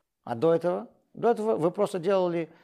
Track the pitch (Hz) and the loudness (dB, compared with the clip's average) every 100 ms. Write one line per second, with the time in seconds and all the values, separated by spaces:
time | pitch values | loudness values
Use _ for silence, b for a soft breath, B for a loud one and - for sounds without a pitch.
0 | _ _ - 117 160 165 165 185 233 _ | _ _ -8 0 2 2 0 -4 -8 _
1 | _ - 226 214 214 220 165 175 202 185 | _ -2 0 2 0 0 0 0 -2 -2
2 | 170 196 180 170 160 b | 0 2 2 -2 -6 b